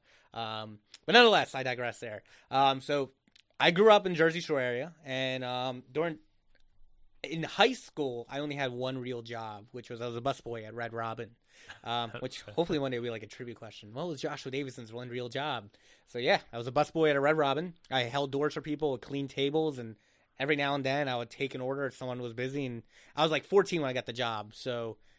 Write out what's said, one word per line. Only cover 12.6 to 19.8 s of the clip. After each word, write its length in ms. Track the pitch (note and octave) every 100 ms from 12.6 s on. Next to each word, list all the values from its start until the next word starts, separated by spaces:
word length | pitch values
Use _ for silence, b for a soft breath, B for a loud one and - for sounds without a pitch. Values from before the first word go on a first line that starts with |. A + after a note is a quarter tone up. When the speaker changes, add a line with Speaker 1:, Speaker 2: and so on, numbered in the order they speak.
| E3+ D#3
Speaker 1:
one 140 | C3+
day 80 | A#2+
will 60 | A#2+
be, 40 |
like, 140 | A2+
a 40 | G#2+
trivia 280 | - B2 A2
question. 380 | A2 - G#2
What 140 | A#2+ F3
was 140 | C#3
Joshua 300 | D3+ C#3+ C3
Davidson's 420 | C3+ C3+ A#2+ A2+
one 160 | A#2 A#2+
real 200 | B2 B2
job? 400 | C3 D3+ A#2+ G2+ b b b _
So, 120 | A#2+
yeah, 200 | C3+ G3 -
I 40 | A#2
was 100 | A#2+
a 40 |
busboy 360 | C3 D3+ E3 D#3
at 60 | C#3
a 60 |
Red 160 | C#3+ D#3
Robin. 360 | C#3 C#3 F3 - -
I 120 | C3
held 280 | A#2 C#3 C#3+
doors 220 | C#3 D3
for 80 | D3+
people, 360 | D3+ D3 D3+ B2
cleaned 340 | - C#3 C3+
tables, 480 | - C#3 D#3 D#3+
and 160 | C3